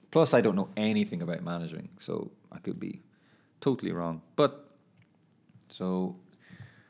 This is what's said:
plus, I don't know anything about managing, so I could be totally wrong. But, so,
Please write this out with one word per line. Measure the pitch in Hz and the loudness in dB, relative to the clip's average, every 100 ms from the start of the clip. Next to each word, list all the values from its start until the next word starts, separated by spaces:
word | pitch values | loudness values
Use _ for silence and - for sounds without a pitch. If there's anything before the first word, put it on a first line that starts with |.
| _ | _
plus, | 160 156 | 4 6
I | 123 | 6
don't | 107 95 | 6 4
know | - - | 0 -2
anything | 107 107 101 87 | 0 2 0 -2
about | 85 82 | -4 -6
managing, | 85 85 82 80 - - | -6 -6 -8 -10 -14 -14
so | - 82 - - - | -8 -6 -8 -14 -20
I | - | -14
could | - - | -10 -8
be | - - - _ _ _ _ _ | -10 -12 -16 _ _ _ _ _
totally | 143 123 98 | -2 0 -2
wrong. | 87 85 82 - - | -4 -4 -6 -4 2
But, | 143 - - _ _ _ _ _ _ _ _ - - | 2 2 -18 _ _ _ _ _ _ _ _ -20 -18
so, | - 92 92 92 - - _ - - - - _ | -6 -2 -2 -2 -6 -18 _ -20 -20 -20 -20 _